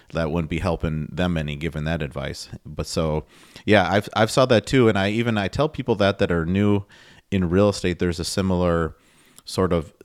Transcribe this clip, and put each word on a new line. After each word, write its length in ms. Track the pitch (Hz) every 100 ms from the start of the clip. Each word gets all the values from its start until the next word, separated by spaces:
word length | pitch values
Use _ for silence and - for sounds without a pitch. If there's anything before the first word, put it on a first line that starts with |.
| -
that 180 | - 80
wouldn't 200 | 85 78
be 80 | 82
helping 500 | 90 82 85 78 76
them 240 | 76 90 82
any, 200 | 76 73
given 280 | 80 76
that 180 | 76 82
advice. 460 | 73 67 71 71 - -
But 220 | - 76 -
so, 380 | - 80 78 - - - -
yeah, 260 | - 104 87
I've, 180 | 101 -
I've 160 | 101 110
saw 160 | - 127
that 200 | 113 -
too. 220 | 135 113
And 100 | 98
I 120 | 98
even, 280 | 107 117 110
I 100 | 95
tell 200 | - 151
people 260 | - 127 104
that, 220 | 98 101
that 120 | 98
are 160 | 85 80
new 380 | 95 104 101 - - - - _
in 200 | 98 87
real 180 | 90 101
estate, 300 | 95 92 85
there's 220 | 90 85
a 40 |
similar 720 | 82 - 95 90 90 85 80 - _ _ _ -
sort 280 | - - 92
of 200 | 87 76 _